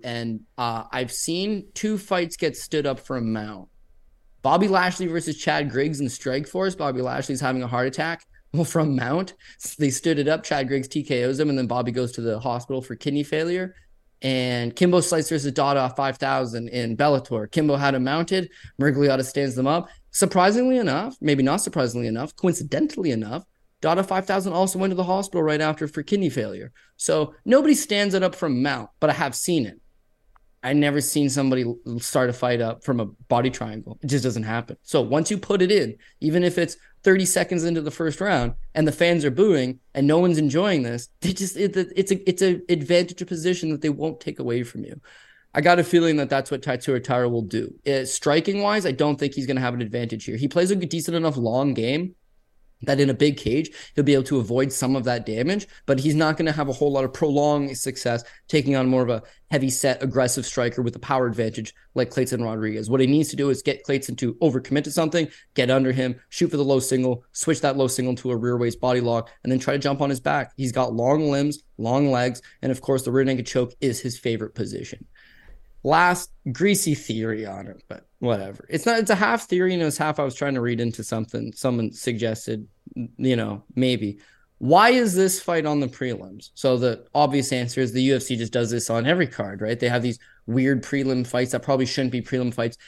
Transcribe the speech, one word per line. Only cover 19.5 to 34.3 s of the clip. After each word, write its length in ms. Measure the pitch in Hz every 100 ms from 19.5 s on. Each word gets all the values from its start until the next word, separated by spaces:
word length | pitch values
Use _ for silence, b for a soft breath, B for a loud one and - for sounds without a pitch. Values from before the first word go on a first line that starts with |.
| 120
them 120 | 135
up. 220 | 165 - B _
Surprisingly 640 | - 190 185 185 226 254 254
enough, 400 | 190 139 226 262
maybe 200 | 151 139
not 160 | 131 180
surprisingly 500 | - 165 127 120 117
enough, 280 | 113 139 -
coincidentally 760 | 185 160 151 139 302 - 170
enough, 340 | 113 107 143 - _ _ _
Dada 220 | 156 175
five 220 | 190 190 190
thousand 280 | 196 190
also 260 | 170 190 185
went 120 | 190
to 40 | 185
the 80 |
hospital 380 | 180 190 202 175
right 200 | 156 151
after 260 | 156 151 147
for 160 | -
kidney 260 | 147 202 180
failure. 420 | 123 107 95 - b b _
So 360 | - 156 151 B -
nobody 280 | 262 302
stands 400 | 294 - 202 202
it 100 | 185
up 120 | 185 185
from 260 | 165 123
Mount, 280 | 139 131 110 _
but 100 | 151
I 40 |
have 220 | 123 143 -
seen 300 | - 165 107
it. 140 | - _ _ _ _ _ _ _ _
I 120 | 127
never 260 | 147 147 143
seen 300 | 131 151 143
somebody 340 | 135 135 127
l-, 360 | 117 120 - 117
start 300 | - 143 127
a 40 |
fight 260 | 120 123 120
up 240 | 113 113
from 160 | - 123
a 60 | 104
body 440 | - - 120 127
triangle. 480 | - 110 110 - 113
It 60 | 131
just 180 | 139
doesn't 180 | 127